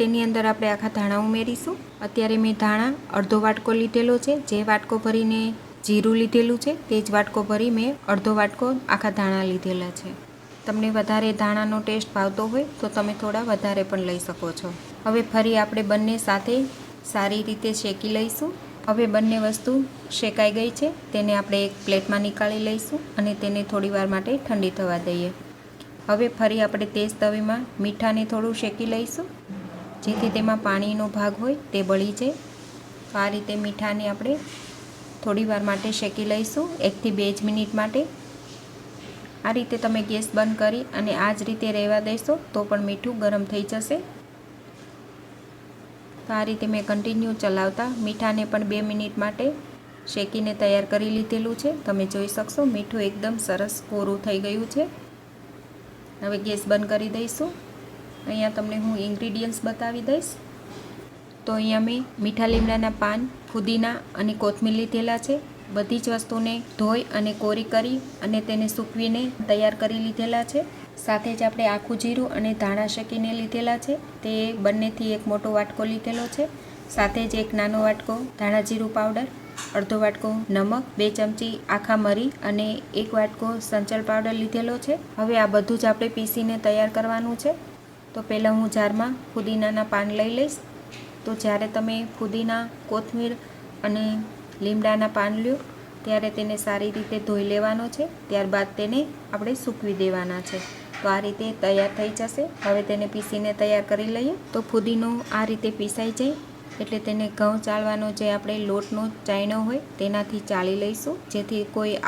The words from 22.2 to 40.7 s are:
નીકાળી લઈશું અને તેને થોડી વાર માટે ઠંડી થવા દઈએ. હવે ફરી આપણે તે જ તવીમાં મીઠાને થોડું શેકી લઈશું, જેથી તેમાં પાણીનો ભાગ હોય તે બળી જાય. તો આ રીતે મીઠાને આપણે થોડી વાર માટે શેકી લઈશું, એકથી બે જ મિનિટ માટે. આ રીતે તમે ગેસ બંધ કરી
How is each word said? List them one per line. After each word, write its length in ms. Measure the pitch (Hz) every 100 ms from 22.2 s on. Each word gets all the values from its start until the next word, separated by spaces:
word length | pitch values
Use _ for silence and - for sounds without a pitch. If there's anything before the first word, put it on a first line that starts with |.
| 208
નીકાળી 380 | 202 208 214 214
લઈશું 360 | 220 - 294 - -
અને 140 | 208 208
તેને 180 | 208 202 202
થોડી 200 | 208 196 202
વાર 100 | 196 196
માટે 160 | 196 269 -
ઠંડી 260 | 214 190 185
થવા 200 | 185 170 175
દઈએ. 240 | 175 175 185 - - - - - - -
હવે 240 | 208 240 233
ફરી 200 | 220 220 208
આપણે 240 | 208 208 208
તે 80 | 208
જ 160 | 214
તવીમાં 480 | 214 214 214 233 247 - 202
મીઠાને 380 | 208 226 220 220
થોડું 260 | 220 226 220
શેકી 280 | 214 202 226 226
લઈશું, 360 | 233 - 370 - - - - - - -
જેથી 300 | - 214 226 220
તેમાં 280 | 220 220 208
પાણીનો 440 | 190 202 214 214
ભાગ 280 | 208 208 202 240
હોય 180 | 294 -
તે 160 | 196 185
બળી 260 | 190 196 208
જાય. 160 | 254 311 - - - - - - -
તો 160 | 214
આ 60 | 202 208
રીતે 180 | 208 208
મીઠાને 420 | 208 208 214 208 208
આપણે 240 | 202 226 294 - - - - - - - -
થોડી 240 | 220 202 220
વાર 100 | 208 202
માટે 180 | 196 220 214
શેકી 260 | 208 202 214 214
લઈશું, 420 | 220 - 339 330 196
એકથી 300 | 196 226 202
બે 140 | 202
જ 180 | 202 208
મિનિટ 300 | 214 214 214
માટે. 220 | 214 240 320 - - - - - - - - - - - - - 208
આ 40 | 226
રીતે 180 | 240 240
તમે 180 | 226 220 208
ગેસ 180 | 220 214 214
બંધ 200 | 214 220
કરી 260 | 214